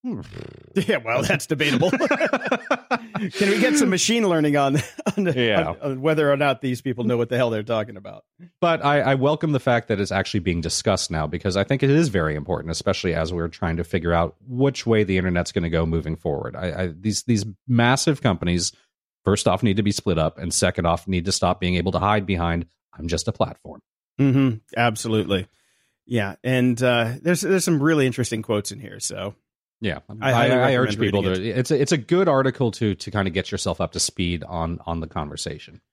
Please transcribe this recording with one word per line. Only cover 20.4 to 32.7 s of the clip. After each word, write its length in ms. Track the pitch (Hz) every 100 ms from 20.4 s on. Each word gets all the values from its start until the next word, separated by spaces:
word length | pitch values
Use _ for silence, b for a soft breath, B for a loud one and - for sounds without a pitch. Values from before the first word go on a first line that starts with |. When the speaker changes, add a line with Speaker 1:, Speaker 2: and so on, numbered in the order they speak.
| 85
Speaker 1:
second 320 | - 92 - 85
off, 220 | 85 -
need 180 | 92 87
to 60 |
stop 280 | - 90 90
being 160 | 90 90
able 160 | 87
to 60 | 90
hide 260 | 95 107 98
behind, 400 | 92 85 85 85 _ _ -
"I'm 100 | 80
just 200 | 82 -
a 40 |
platform." 480 | - - - - - _ _ _ -
Speaker 2:
Mm-hmm. 380 | 139 131 135 110 _ -
Absolutely. 720 | 117 110 117 110 90 95 90 _ _ _ _ _ -
Yeah. 300 | 120 101 90
And, 380 | 127 127 123 117
uh, 320 | 127 120 113 127
there's, 200 | 170 175
there's 220 | 175 190 175
some 160 | 160
really 220 | 147 156 131
interesting 340 | 120 120 110
quotes 300 | 110 104 -
in 80 | 101
here. 200 | 131 101
So 360 | - 98 95 - _ _ _ _
Speaker 1:
Yeah, 200 | 110 69 - 107
Speaker 2:
I 100 | 131
Speaker 1:
I, 20 |
Speaker 2:
highly 180 | 120 120
Speaker 1:
I 40 | 127
Speaker 2:
recommend 220 | 127 127 127
Speaker 1:
urge 120 | 104
people 220 | 113 98
Speaker 2:
reading 140 | 92 92
Speaker 1:
to. 140 | 107
Speaker 2:
it. 60 | 110
Speaker 1:
It's 120 | 127
a, 100 | 147
it's 100 | 143
a 40 | 160
good 300 | 110 175 185
article 440 | 135 131 - 120